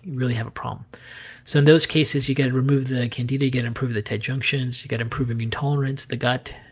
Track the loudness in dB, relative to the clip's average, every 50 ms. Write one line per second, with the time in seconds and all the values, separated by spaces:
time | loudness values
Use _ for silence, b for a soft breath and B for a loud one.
0 | -8 -8 -4 -2 -2 0 -2 -2 -4 -6 -8 -8 -8 -8 -8 -10 -12 B B B
1 | B B B B B B B B B 0 2 6 8 8 8 8 6 4 2 2
2 | 2 2 2 0 0 0 2 2 2 2 2 2 4 4 4 2 2 0 0 0
3 | -2 -2 -2 -4 -2 -2 0 0 0 0 0 0 -2 -2 -4 -2 -2 -2 -2 -2
4 | -4 -4 -4 -4 -4 -4 -4 -4 -2 -2 -2 -2 -2 -4 -6 -8 -6 -6 -4 -4
5 | -4 -4 -4 -4 -2 -2 -2 -2 -4 -4 -4 -2 -2 0 0 0 0 -2 -4 -6
6 | -6 -6 -4 -2 0 0 0 -2 -4 -10 -16 -18 -20 -16